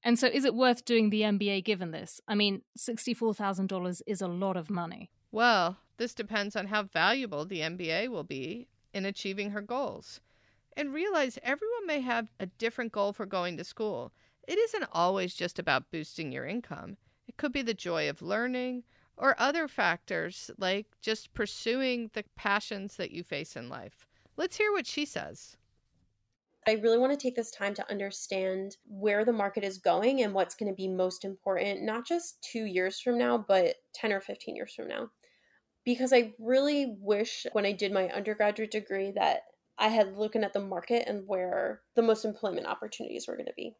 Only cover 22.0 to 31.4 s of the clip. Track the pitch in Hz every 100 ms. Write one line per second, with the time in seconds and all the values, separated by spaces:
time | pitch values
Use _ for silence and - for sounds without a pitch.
22 | 226 - 208 - 208 202 - 202 196 -
23 | 190 - - 147 160 - 120 131 104 _
24 | _ _ _ - 349 - 427 403 247 -
25 | 294 - 73 104 - - _ _ _ _
26 | _ _ _ _ _ _ - 220 220 226
27 | 262 285 262 247 220 - 202 202 - 202
28 | 196 190 - 190 190 190 196 - _ 202
29 | 208 208 220 226 202 196 196 190 190 170
30 | 226 269 220 196 185 - 208 190 190 185
31 | 185 180 196 190